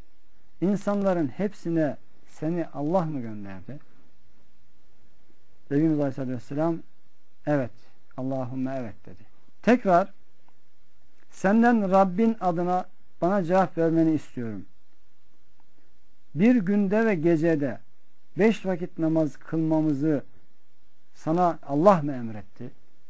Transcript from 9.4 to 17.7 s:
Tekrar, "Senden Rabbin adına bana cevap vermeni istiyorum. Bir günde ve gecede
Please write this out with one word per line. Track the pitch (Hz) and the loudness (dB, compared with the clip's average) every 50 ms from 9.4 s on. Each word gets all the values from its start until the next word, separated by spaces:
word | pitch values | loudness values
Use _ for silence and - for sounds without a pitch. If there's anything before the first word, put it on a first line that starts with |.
| - - - - - | -10 -8 -8 0 4
Tekrar, | 208 247 240 240 196 175 170 202 - - - - - - - - - - - - - - - - - - - - - - - - - | 4 4 4 6 6 6 6 4 2 -2 -8 -10 -10 -10 -10 -10 -10 -10 -10 -10 -10 -10 -10 -10 -10 -10 -10 -10 -10 -10 -10 -10 -10
"Senden | - - - 185 214 226 226 240 240 220 202 185 | -6 0 2 4 6 6 8 6 6 6 4 6
Rabbin | 190 190 196 190 175 185 226 226 226 220 | 6 6 6 6 4 4 2 2 2 2
adına | 196 180 170 175 175 175 180 185 185 - - - - - - - | 0 0 2 2 2 2 0 0 -2 -4 -8 -10 -10 -10 -4 0
bana | 165 175 202 208 175 | 2 2 4 2 4
cevap | 156 185 190 185 - - 165 | 4 6 6 4 4 2 2
vermeni | 165 165 160 165 160 160 156 | 2 4 6 6 6 6 4
istiyorum. | 139 - - - 127 117 113 104 95 - - - - - - - - - - - - - - - - - - - - - - - - - - - - - - - - - - - | 2 0 -4 -6 -6 -6 -4 -6 -6 -8 -8 -8 -8 -8 -8 -8 -8 -8 -8 -8 -8 -8 -8 -8 -8 -8 -8 -8 -8 -8 -8 -8 -8 -8 -8 -8 -8 -8 -8 -8 -8 -8 -6 2
Bir | 143 196 240 254 | 6 6 8 8
günde | 247 175 175 202 208 202 185 202 220 226 | 6 6 4 4 4 4 4 4 4 4
ve | 226 208 | 4 4
gecede | 160 147 170 170 151 156 170 160 147 143 127 | 4 4 4 6 6 6 4 4 4 2 0